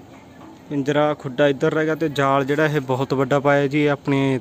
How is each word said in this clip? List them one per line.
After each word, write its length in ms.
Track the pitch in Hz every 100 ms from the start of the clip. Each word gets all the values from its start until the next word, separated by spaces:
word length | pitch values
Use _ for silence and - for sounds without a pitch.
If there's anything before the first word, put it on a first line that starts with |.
| - - - - - - -
ਪਿੰਜਰਾ 440 | 143 135 147 151
ਖੁੱਡਾ 340 | 147 143 123 147
ਇੱਧਰ 240 | 135 156
ਰਹਿ 100 | 156
ਗਿਆ 100 | 156
ਤੇ 140 | 156 160
ਜਾਲ 340 | 135 139 135
ਜਿਹੜਾ 220 | 135 143 156
ਇਹ 140 | 151
ਬਹੁਤ 300 | 131 127 135
ਵੱਡਾ 260 | 131 135 143
ਪਾਇਆ 260 | 139 143 143
ਜੀ, 180 | 151
ਇਹ 60 | 147
ਆਪਣੇ 480 | 143 - 139 135 131